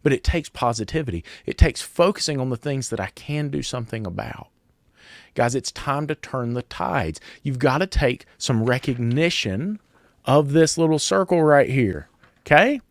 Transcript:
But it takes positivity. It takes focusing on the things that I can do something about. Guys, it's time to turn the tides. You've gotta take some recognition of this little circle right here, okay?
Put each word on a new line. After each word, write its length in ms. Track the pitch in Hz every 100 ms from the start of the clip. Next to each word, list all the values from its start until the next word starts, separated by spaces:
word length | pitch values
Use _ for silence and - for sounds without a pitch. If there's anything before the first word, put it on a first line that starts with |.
But 80 | 151
it 120 | 131
takes 240 | - 170 147
positivity. 760 | - 123 110 107 160 131 87 - - -
It 100 | -
takes 240 | 156 -
focusing 600 | - - 175 208 - 143
on 100 | 131
the 60 | 117
things 320 | 147 135 123
that 100 | 110
I 120 | 95
can 360 | - - 147 147
do 120 | 143
something 420 | 131 123 113 113
about. 440 | 104 90 110 - - _ _ _ _ _ - - -
Guys, 200 | - 120
it's 160 | 131 -
time 380 | - - 139 151
to 80 | 156
turn 380 | - 131 120
the 80 | 123
tides. 580 | - - - 147 80 - - -
You've 160 | 143 127
gotta 260 | 139 139 190
take 400 | 170 139 127 - _
some 280 | - 117
recognition 1120 | 113 127 - 123 117 127 170 - 107 95 175 214 _ _ _ _
of 260 | - 143 143
this 260 | 156 156 -
little 220 | 160 156
circle 460 | - 190 185 175
right 260 | 156 143 127
here, 380 | 135 107 78 - _ _ _
okay? 400 | - 151 226 285 _